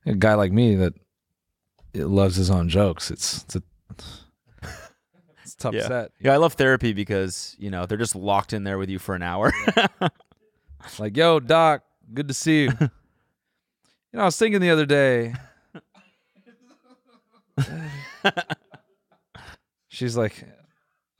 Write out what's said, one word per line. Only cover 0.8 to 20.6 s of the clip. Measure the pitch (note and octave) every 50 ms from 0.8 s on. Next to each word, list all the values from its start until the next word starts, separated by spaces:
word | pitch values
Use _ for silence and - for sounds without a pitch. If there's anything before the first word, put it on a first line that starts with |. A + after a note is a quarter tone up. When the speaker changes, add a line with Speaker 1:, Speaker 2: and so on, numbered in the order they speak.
| F#2 F2 F2 - _ _ _ _ _ _ _ _ _ _ _ _ _ _ _ _ - - -
Speaker 1:
it | - C#2+
loves | E2 G2 G2 G2 F#2+ E2+
his | F#2+ F#2 F2+
own | F#2+ F2+ E2+ E2+
jokes. | D#2+ G2 G#2 F#2+ D#2+ - - -
It's, | - - - - - - -
it's | - -
a, | F#2 - _ _ _ _ - - - - - - - - _ _ _ _ _ _ _ - - - - - - _ _ _ _ _ _ _ _ _ _ _
it's | - -
a |
tough | - - B2 G#2+
Speaker 2:
Yeah. | G#2+ A2
Speaker 1:
set. | A2 B2+ B2 A2 - _ _
Speaker 2:
Yeah, | - C3+ C#3
I |
love | D3 E3 E3 -
therapy | - C#3 C3 C3 A#2+ A#2+ A#2 G#2
because, | G2+ G2+ F#2+ G#2 G2 F#2+ F#2 - - - - - -
you | G2+ G2+
know, | F#2+ F2+ F2+
they're | F#2 G#2+ G#2+
just | A#2 G#2+ -
locked | F#2+ F#2+ G2+ G2 G2 - -
in | A2+ G#2+ G2
there | G2 G2 F#2+
with | F#2+ F#2+
you | F#2+ F#2
for | - - F#2+
an | F2+ F2
hour. | F2 F2 F#2+ G#2+ - -
<laughs> | - - - - A#3 G#3 G3 - _ F#3+ E3+ - _ _ _ _ _ _ _ _ _ _ _ - - - - - -
Speaker 1:
Like, | G#2+ G#2+ G2+
"Yo, | C#3 E3 E3+ E3 D3+
doc, | B2+ A#2 D#3 E3 E3 D#3 D3+ C3 - _ _ _ _ - A2+
good | C3 D3
to | C#3 C3
see | - - D#3+ D#3 D3+ C#3+
you." | B2 A#2+
Speaker 2:
<laughs> | -
Speaker 1:
You | D#3 B2 - _ _ _ _ _ _ _ _ _ _ _ _ _ _ _ _ _ _ _ _ _ _ _ -
know, | A#3 G#3
I |
was | F3+ -
thinking | - A3+ A3+ G#3 G3
the | F3+ F3
other | E3 D#3 D3+
day. | C#3 D3 C#3+ C#3 C3 B2+ A#2+ A#2 A#2 A#2+ B2+ - - _ _ _ _ - D#3 - _ _ _ _ _ _ _ _ _ _ F#3+ G3 A#3 A3+ _ B3+ B3 D4+ _ _ B3 B3+ _ _ C4 A#3 _ _ _ _ A#3 _ _ _
Speaker 2:
<laughs> | - C3+ - D3 E3 D#3+ D3+ C#3+ C#3+ C3+ - - - - G3 - F3+ - - D3+ - _ _ - - _ _ _ _ _ _ _ _ _ _ - - - - - _ _ _ _ _ _
Speaker 1:
She's | _ - - B2+ B2 A2+
like, | A#2+ A2+ G#2 - - - - - _